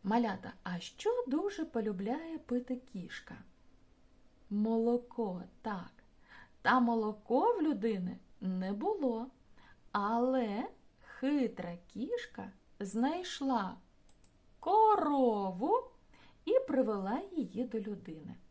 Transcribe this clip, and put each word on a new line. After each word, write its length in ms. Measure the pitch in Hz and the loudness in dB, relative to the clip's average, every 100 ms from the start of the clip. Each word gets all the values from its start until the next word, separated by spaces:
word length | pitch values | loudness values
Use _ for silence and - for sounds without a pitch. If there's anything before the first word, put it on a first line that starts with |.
Малята, 500 | 196 233 233 185 - - | 0 0 0 -4 -10 -12
а 160 | 180 175 | -8 -8
що 460 | - - 415 494 480 | -10 -4 -2 -2 0
дуже 380 | 294 392 359 | -2 -2 -4
полюбляє 760 | 311 233 214 185 196 285 330 320 | -4 -2 -2 -4 -4 -4 -6 -10
пити 380 | - 247 247 247 | -4 -4 -2 -8
кішка? 600 | - 190 180 - - 110 - - - - - _ - - - _ - | -8 -12 -12 -14 -14 -18 -18 -20 -20 -20 -20 _ -20 -20 -20 _ -4
Молоко, 920 | 208 214 226 233 240 240 - 214 180 180 - | 0 2 4 4 2 -2 -4 -4 -4 -10 -10
так. 300 | 220 196 175 - - - - - - - | -8 -6 -10 -18 -20 -20 -20 -20 -20 -2
Та 180 | - 254 | 4 6
молоко 800 | 233 226 214 208 - 247 415 453 | 6 4 0 -4 2 4 6 4
в 40 | |
людини 560 | 311 220 226 202 180 - - - | 2 2 0 0 -2 -6 -14 -8
не 320 | 185 185 185 | -4 -2 -2
було, 540 | 202 339 415 269 226 262 - - - - - - | -2 -2 0 0 -2 -6 -14 -20 -20 -20 -20 -8
але 760 | 208 202 233 254 262 233 202 392 - - _ | -4 0 2 2 2 0 -4 -6 -12 -20 _
хитра 760 | - - 269 294 240 - 175 175 - | -20 -4 0 2 0 -2 -8 -10 -12
кішка 680 | 196 294 480 - - 190 - _ - | -8 -4 -4 -6 -12 -14 -16 _ -10
знайшла 960 | 202 208 262 349 359 - 269 240 185 - - _ - - - _ - - | -4 0 0 0 -6 -4 -2 0 -2 -8 -20 _ -20 -20 -20 _ -20 -8
корову 1200 | 320 415 440 403 311 285 247 208 190 180 285 480 - - - - - - | 2 6 8 6 4 4 4 4 -2 -2 2 2 0 -18 -20 -20 -20 -12
і 140 | - 508 523 | 2 2 4
привела 540 | 254 214 202 190 254 392 349 | 2 2 0 -2 -4 -4 -4
її 280 | 185 196 | -4 -4
до 160 | 247 226 | -4 -4
людини. 560 | 208 185 165 156 151 - - | -6 -8 -10 -12 -14 -16 -20